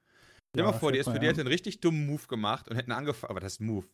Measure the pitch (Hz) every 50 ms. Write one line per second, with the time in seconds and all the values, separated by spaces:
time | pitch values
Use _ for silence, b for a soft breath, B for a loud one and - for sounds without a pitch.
0 | b b b b b b b b b _ - - 170 160 - - 165 147 131 131
1 | 143 127 117 - 147 156 160 160 143 123 147 180 - - - - - 170 160 151
2 | 147 143 147 143 - - 127 110 107 104 117 - - - 113 120 123 123 117 123
3 | 143 147 139 - - - - - 92 98 - - 107 110 110 98 90 -